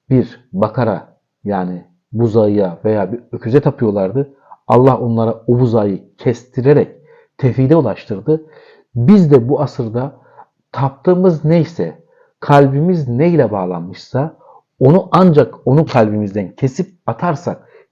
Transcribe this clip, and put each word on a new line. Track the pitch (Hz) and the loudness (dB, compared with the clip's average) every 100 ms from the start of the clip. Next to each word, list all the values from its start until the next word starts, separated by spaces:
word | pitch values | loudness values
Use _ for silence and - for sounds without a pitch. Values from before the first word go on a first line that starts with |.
| - | -2
bir | 127 123 - _ | 0 0 -6 _
bakara | 185 104 131 113 92 - _ _ _ | -4 -4 -2 -4 -4 -8 _ _ _
yani | 101 98 90 90 87 _ _ | -8 -6 -6 -10 -16 _ _
buzağıya | 110 117 110 107 104 95 82 110 | -2 0 2 2 2 -2 -4 -4
veya | 107 92 | -4 -4
bir | 120 - | -8 -12
öküze | - 120 135 | -12 -2 0
tapıyorlardı, | 143 - 113 101 95 113 143 _ _ - - | 0 -2 -2 -2 -2 -4 -8 _ _ -12 0
Allah | 117 131 120 | 2 4 2
onlara | 120 113 113 113 - | 0 -2 -2 -4 -2
o | 120 | 0
buzağı | 127 113 104 92 - _ | 2 0 0 -4 -10 _
kestirerek | - 117 - - 123 147 - - _ _ _ - | -6 -6 -8 -4 2 2 0 -6 _ _ _ -4
tevhide | 135 107 131 165 | -2 0 2 2
ulaştırdı. | 127 92 - 98 127 156 - - - _ _ 117 | 0 -4 -10 -8 -4 -4 -6 -20 -20 _ _ -2
Biz | 120 208 165 | 4 4 6
de | 143 117 | 4 2
bu | 139 | -2
asırda | 139 - 117 113 135 - _ - - _ _ | -4 -6 -8 -6 -8 -12 _ -20 -20 _ _
taptığımız | - 135 - - 180 185 156 156 | -6 -6 -4 -2 2 2 0 0
neyse, | 170 156 - 85 - _ _ _ _ | 0 0 -4 -10 -10 _ _ _ _
kalbimiz | - 143 139 139 165 180 131 | 2 4 4 2 -2 -2 -2
neyle | 120 170 165 117 | -2 0 2 0
bağlanmışsa | 101 90 90 85 92 - 131 156 - _ _ _ - | -2 -6 -8 -10 -16 -8 -6 -6 -10 _ _ _ 0
onu | 131 175 185 | 2 2 2
ancak | 165 185 151 120 - - | 2 4 4 2 -2 0
onu | 139 156 | 0 2
kalbimizden | 127 110 107 104 101 92 - | 2 0 0 -4 -6 -8 -6
kesip | 135 135 185 _ - | -6 -4 -10 _ -10
atarsak | 117 175 151 - - _ _ _ | -6 -6 -6 -8 -10 _ _ _